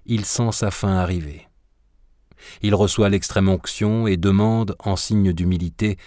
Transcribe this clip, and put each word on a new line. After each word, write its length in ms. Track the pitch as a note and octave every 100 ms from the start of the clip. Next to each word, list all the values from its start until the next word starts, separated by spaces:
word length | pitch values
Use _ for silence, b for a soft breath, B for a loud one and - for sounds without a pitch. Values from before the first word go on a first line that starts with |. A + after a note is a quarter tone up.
il 200 | - A2+
sent 260 | G2+ - A#2
sa 220 | - G#2+
fin 240 | - G2+ F#2+
arriver. 500 | F2+ F2+ D2 D#2 - _ _ _ _ _ _ _ _ B B B
Il 120 | G#2
reçoit 340 | G2+ G#2 - G#2
l'extrême 400 | G2 - - F#2+
onction 580 | F#2 - - G#2 A2 A2
et 100 | F#2
demande, 580 | G2 G2 G#2+ A2+ G#2 -
en 160 | - F#2+
signe 360 | - G#2+ G2
d'humilité, 640 | F2 F2+ F2+ E2+ - G#2+ F#2+